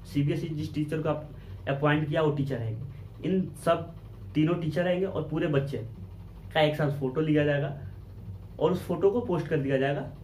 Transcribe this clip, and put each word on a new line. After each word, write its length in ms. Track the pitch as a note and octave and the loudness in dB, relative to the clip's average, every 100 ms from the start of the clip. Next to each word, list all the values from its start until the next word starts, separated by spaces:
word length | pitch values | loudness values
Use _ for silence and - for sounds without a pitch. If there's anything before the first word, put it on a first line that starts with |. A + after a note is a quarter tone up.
सीबीएसई 440 | - D3 C#3+ - E3 | -4 0 2 0 -2
जिस 240 | D3+ D3+ | -4 -4
टीचर 260 | D3+ D3 D#3 | -2 -2 0
को 60 | D#3 | 0
आप 220 | C#3 - - - - - | -2 -4 -12 -12 -8 -4
अपॉइंट 400 | C#3 D3 D3+ D3 | 2 4 4 2
किया 140 | E3 | 2
वो 80 | D#3 | 2
टीचर 280 | C#3+ B2+ A#2+ | 2 0 -2
रहेंगे। 720 | A2+ A2 - - - - E3 | -2 -4 -8 -10 -14 -6 0
इन 120 | F#3+ - - | 2 0 0
सब 280 | E3 E3+ - - - - - | 2 2 0 -12 -14 -14 -4
तीनों 200 | D3+ D#3 | 2 4
टीचर 300 | E3+ D#3+ E3+ | 4 0 0
रहेंगे 220 | F3+ F3+ F#3+ | 2 2 0
और 200 | D#3+ D3 | -2 -4
पूरे 160 | D#3+ E3+ | -2 2
बच्चे 300 | C#3 - - - - - - - - - | 2 0 -4 -8 -10 -14 -14 -14 -14 -2
का 60 | D#3 | 4
एक 160 | D3+ D3+ | 4 4
साथ 220 | D3 C#3 | 0 0
फोटो 200 | C3 D#3 | 0 2
लिया 240 | D#3 D3 | 4 4
जाएगा 320 | D3 C#3+ D3 - - - - - - - - - | 4 2 0 -4 -10 -12 -14 -14 -12 -12 -12 0
और 120 | D#3 | 2
उस 140 | F3+ - | 2 0
फोटो 240 | E3+ G3 | 2 4
को 100 | A#3+ | 4
पोस्ट 280 | - E3 - | 2 0 0
कर 100 | D#3 | 0
दिया 200 | C3+ C3 | 2 2
जाएगा 300 | C#3 D3 - - | 2 0 -4 -10